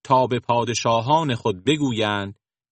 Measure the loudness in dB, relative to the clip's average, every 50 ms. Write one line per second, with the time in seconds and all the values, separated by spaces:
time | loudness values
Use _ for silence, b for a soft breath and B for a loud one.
0 | -2 2 2 2 4 2 0 -2 -2 0 0 0 0 -2 -4 -2 0 0 0 0
1 | 2 2 2 2 2 0 -2 -2 -2 -4 -4 -2 0 0 0 0 0 -2 0 0
2 | -2 -2 -2 -4 -4 -8 -10 -14 _ _ _ _ _ _